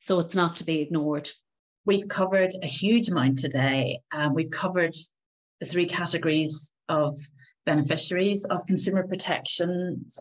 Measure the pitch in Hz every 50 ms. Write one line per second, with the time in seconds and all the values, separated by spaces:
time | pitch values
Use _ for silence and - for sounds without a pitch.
0 | - - 190 175 165 170 - 185 175 165 170 - - 165 160 156 151 151 170 156
1 | 151 151 147 147 151 - - - _ _ _ _ _ _ _ _ _ 208 196 196
2 | 196 - - 190 185 185 196 190 185 185 - - 175 135 - - 190 208 233 233
3 | - 180 175 143 127 135 135 - - 139 131 131 135 135 135 135 120 - - -
4 | - _ 156 151 151 147 135 160 160 160 - - 185 180 180 180 170 160 160 -
5 | - - - _ _ _ _ _ _ _ _ _ 156 - 165 180 175 170 - 180
6 | 175 151 170 160 - 160 156 156 156 147 - - - - - _ _ - 160 151
7 | 147 143 143 143 - - - - - _ _ _ _ 165 151 151 139 139 165 160
8 | - - 180 180 190 202 202 196 - - 190 175 - - 185 156 - 190 190 185
9 | 180 190 185 185 - 190 147 - - - - - 170 175 180 175 180 180 151 127
10 | - - - -